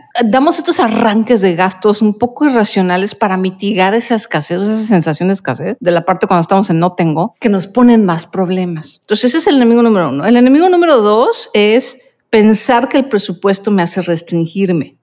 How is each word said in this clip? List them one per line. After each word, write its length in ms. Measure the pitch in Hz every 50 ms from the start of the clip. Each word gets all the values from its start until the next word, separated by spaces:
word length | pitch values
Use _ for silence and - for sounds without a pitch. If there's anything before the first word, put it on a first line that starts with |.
| - _ - - 240
Damos 340 | 214 208 262 277 330 - 330
estos 200 | 294 - 330 -
arranques 600 | 262 220 214 214 - 214 208 226 220 214 247 208
de 160 | 190 190 170
gastos 460 | 165 185 196 - - - 208 208 208
un 140 | 226 214 208
poco 300 | - 247 240 - - 302
irracionales 680 | 294 254 233 208 214 - 202 185 180 180 180 190 208 -
para 200 | - 220 202 185
mitigar 580 | 185 185 190 185 - 202 202 208 180 185 196 208
esa 200 | 233 233 - 240
escasez, 460 | 214 - - - 156 147 - 170 180
esa 160 | 196 208 220
sensación 500 | 220 220 220 220 175 - 165 151 - 175
de 80 | 190 196
escasez, 420 | 190 - 135 123 127 147 185 233 -
de 100 | - 175
la 120 | 175 170
parte 260 | 170 - 185 175 - -
cuando 140 | 190 175
estamos 280 | 170 - 196 196 190 190
en 80 | 170 160
no 160 | 170 175 175
tengo, 400 | - 175 165 151 156 175 233 _ -
que 80 | - 226
nos 180 | 202 190 170
ponen 380 | - - 247 247 240 233 226 208
más 220 | 185 165 165 -
problemas. 760 | - - 190 185 170 185 185 185 175 165 156 156 - - -
Entonces, 280 | _ - 208 214 - 254
ese 80 | 240 330
es 80 | - 415
el 80 | 302
enemigo 260 | 269 240 226 233 233
número 280 | 233 233 214 190 165 139
uno. 140 | 127 139 156
El 120 | 208 240
enemigo 320 | 240 247 254 269 302 349 381
número 300 | 359 349 339 330 294 240
dos 520 | 208 208 208 220 262 403 466 - - -
es 460 | - 214 208 208 220 254 269 - - - _ _ _ _ _ -
pensar 600 | - 220 208 214 220 208 - - 247 240 240 262
que 100 | - 285
el 80 | 262
presupuesto 680 | 269 - 202 - - 180 - - 202 196 196 196 220
me 100 | 208 190
hace 200 | 175 165 - 190
restringirme. 960 | 165 - 170 165 - - 180 170 165 160 - 196 196 180 180 160 - - _ _